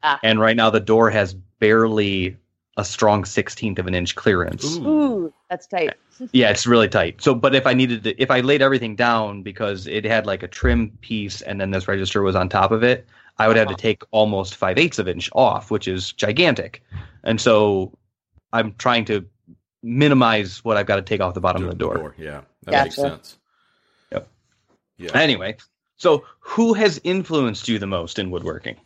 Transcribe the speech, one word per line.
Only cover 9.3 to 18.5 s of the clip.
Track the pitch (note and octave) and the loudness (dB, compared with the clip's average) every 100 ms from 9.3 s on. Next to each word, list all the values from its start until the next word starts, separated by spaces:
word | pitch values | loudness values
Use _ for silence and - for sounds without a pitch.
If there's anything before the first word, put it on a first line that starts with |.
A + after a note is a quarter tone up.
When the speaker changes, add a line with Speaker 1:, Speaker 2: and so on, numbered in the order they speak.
| G2+ | -8
Speaker 2:
because | F#2+ F#2+ G#2+ G2 F#2 | -12 -6 -6 -6 -6
it | G2+ | -6
had, | G#2+ A2 G2+ | 0 -2 -2
like, | F#2+ | -6
a | F2+ | -8
trim | - B2+ A#2+ G#2+ - | -4 0 0 -2 -8
piece | - A2 G2+ - | -8 -8 -8 -10
and | - G2+ | -10 -6
then | F#2+ | -4
this | F#2+ F#2 | -4 -2
register | G2 F#2+ G#2 | -4 -2 0
was | G2 F#2 | 0 0
on | F#2 | 0
top | G2+ G2 | 0 2
of | A2 | 2
it, | A#2+ B2+ - _ - - | 2 0 -4 _ -20 0
I | A2 | 2
would | A2+ | 4
have | G#2+ | 2
to | G2 | -2
Speaker 1:
Uh-huh. | |
Speaker 2:
take | A2+ G#2+ - | -4 -4 -2
almost | A2 G#2+ G2 F#2+ - | 2 2 0 -6 -4
five | F#2+ F#2 | -2 2
eighths | E3 - | 0 0
of | F#2 | -4
an | |
inch | F2 F2 | -4 -4
off, | - B2 G#2 G#2 | 2 2 2 -4
which | G#2+ F#2+ | -6 -4
is | F#2+ F#2 | -6 -8
gigantic. | - G#2 A#2+ F3 A2+ F2 - _ - - - | -4 -2 2 2 2 -6 -14 _ -16 -16 -10
And | - A2 | -4 0
so | B2+ A2 G#2 G2 F#2 _ _ _ _ _ _ | 4 4 4 2 -4 _ _ _ _ _ _